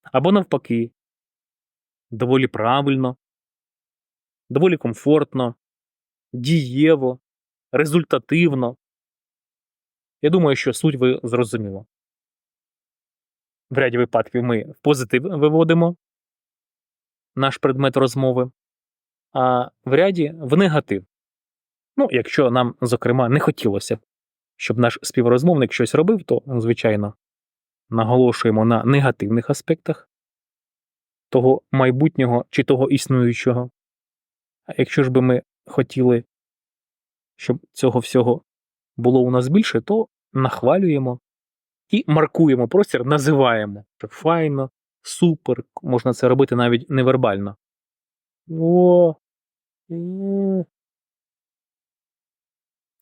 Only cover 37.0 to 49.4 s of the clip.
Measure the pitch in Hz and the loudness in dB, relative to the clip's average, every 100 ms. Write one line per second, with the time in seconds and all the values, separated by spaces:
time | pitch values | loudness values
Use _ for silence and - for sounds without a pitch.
37 | _ _ _ _ - - - - 131 123 | _ _ _ _ -6 -6 -8 -2 0 0
38 | - 127 117 123 - _ _ _ _ - | 0 0 0 -2 -6 _ _ _ _ -2
39 | 123 131 123 127 127 196 - 117 - 220 | 2 2 2 0 2 0 0 -4 -2 -2
40 | 214 _ _ 135 131 - 120 180 185 143 | -4 _ _ -4 -2 0 0 2 0 0
41 | 127 123 _ _ _ _ _ _ _ 220 | -4 -8 _ _ _ _ _ _ _ -4
42 | - 156 151 - 156 127 117 185 202 131 | 2 2 2 2 4 4 2 0 0 -2
43 | 123 147 139 143 127 110 104 101 - _ | 0 0 2 2 2 2 -4 -10 -18 _
44 | 107 - 160 165 156 135 131 - _ _ | -18 -4 -2 0 0 -4 -6 -12 _ _
45 | - - 175 156 - 120 - - 160 120 | -18 0 0 0 -4 -6 -8 -14 -4 -2
46 | 131 117 127 127 139 123 120 120 - 135 | -2 0 2 2 2 0 0 0 -2 0
47 | 127 127 120 98 101 101 _ _ _ _ | 0 0 0 -2 -6 -12 _ _ _ _
48 | _ _ _ _ - 160 165 180 180 175 | _ _ _ _ -12 -4 0 4 6 6
49 | 170 156 _ _ | 4 0 _ _